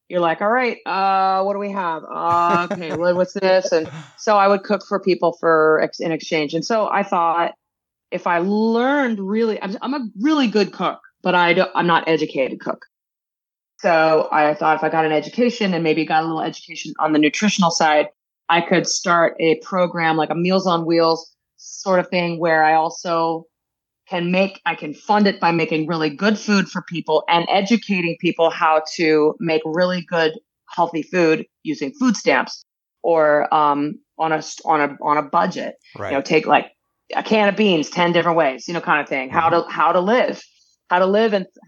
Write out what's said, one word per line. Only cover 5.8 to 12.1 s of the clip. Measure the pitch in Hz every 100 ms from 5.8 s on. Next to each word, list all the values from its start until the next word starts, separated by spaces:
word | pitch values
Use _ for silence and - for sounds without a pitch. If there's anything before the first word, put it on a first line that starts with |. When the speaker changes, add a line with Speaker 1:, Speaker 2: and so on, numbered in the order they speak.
Speaker 1:
ex-, | 156 -
in | 175
exchange. | 156 - 165 147
And | 165
so | - 226 202
I | 196
thought, | 202 185 170 151 - - _ _ _ _ _
if | 180 185
I | 170
learned | 185 208 226 233 254 285 254 214
really, | 190 214 233 208
I'm, | 190 214
I'm | 240 285
a | 220 185
really | 269 302 247
good | 208 185
cook, | - 170 - _ _
but | 185
I | 180 170
don't, | 175 180
I'm | - 170
not | 165
educated | -